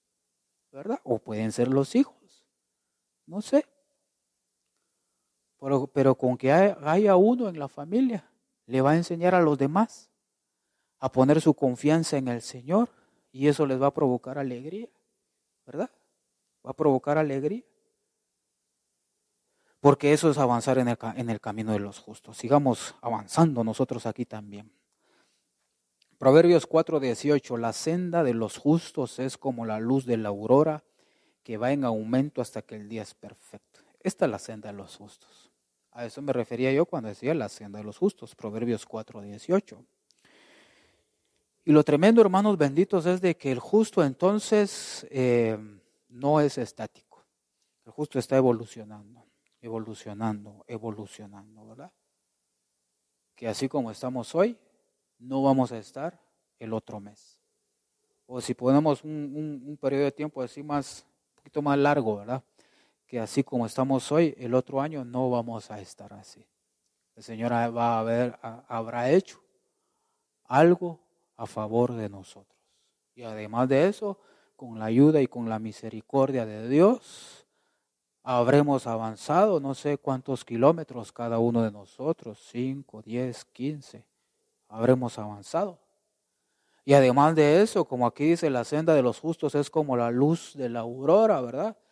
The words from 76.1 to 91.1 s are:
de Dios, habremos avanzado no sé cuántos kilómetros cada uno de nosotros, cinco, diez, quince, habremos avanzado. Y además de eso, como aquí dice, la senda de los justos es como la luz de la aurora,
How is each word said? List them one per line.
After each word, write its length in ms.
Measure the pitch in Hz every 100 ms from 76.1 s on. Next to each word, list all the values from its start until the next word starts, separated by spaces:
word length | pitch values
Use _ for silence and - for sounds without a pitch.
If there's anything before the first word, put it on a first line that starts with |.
| 139 135 131
de 240 | 110 107 117
Dios, 800 | 143 196 254 - - - - _ _ _ _ _ _ _ _
habremos 640 | 135 123 120 143 147 135 120
avanzado 720 | 113 113 107 - 160 214 170
no 160 | 139
sé 220 | 131 147 143
cuántos 480 | - 131 - 131
kilómetros 680 | - 117 139 170 151 120 107
cada 260 | - 120 113
uno 240 | 117 117
de 80 | 110
nosotros, 760 | 104 98 - 143 165 117 104 -
cinco, 480 | 120 131 139 - -
diez, 460 | 113 120 127 120 -
quince, 580 | - 135 147 - - _ _ _ _ _ _ _
habremos 500 | 110 120 127 120 -
avanzado. 600 | 104 104 - 165 196 170 _ _ _ _ _ _ _ _ _ _
Y 80 | 139
además 420 | 139 127 131 151
de 280 | 156 147 165
eso, 240 | 220 190 156
como 200 | 123 120
aquí 180 | -
dice, 260 | 151 170 156
la 140 | 127
senda 300 | 113 147 165
de 60 | 151
los 180 | 123 -
justos 360 | 160 160 147
es 160 | 143 143
como 260 | 160 143 123
la 140 | 117
luz 420 | 123 147 165 -
de 140 | 143 123
la 120 | 120
aurora, 600 | 113 131 143